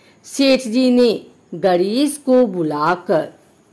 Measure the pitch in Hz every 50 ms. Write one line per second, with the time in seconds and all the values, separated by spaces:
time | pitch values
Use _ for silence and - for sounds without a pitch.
0 | _ _ _ _ _ - - - 277 269 262 254 262 226 214 254 262 254 247 247
1 | 247 233 196 - - - - _ _ _ - 170 170 190 180 175 180 196 214 254
2 | 294 285 285 - - 262 254 254 254 214 180 180 165 151 151 147 151 165 180 175
3 | - - 190 156 151 - - _ _ _ _ _ _ _